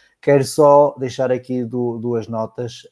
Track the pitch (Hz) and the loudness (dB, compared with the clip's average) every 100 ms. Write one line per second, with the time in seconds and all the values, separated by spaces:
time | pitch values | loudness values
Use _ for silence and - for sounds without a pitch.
0 | _ _ - 143 135 - 147 143 147 127 | _ _ 2 2 2 2 6 6 4 0
1 | 127 123 127 127 - 127 117 123 120 117 | -10 -4 -2 -2 -4 -6 -6 -6 -6 -6
2 | 120 120 107 113 110 - 120 - - | -6 -6 -6 -8 -8 -8 -12 -12 -20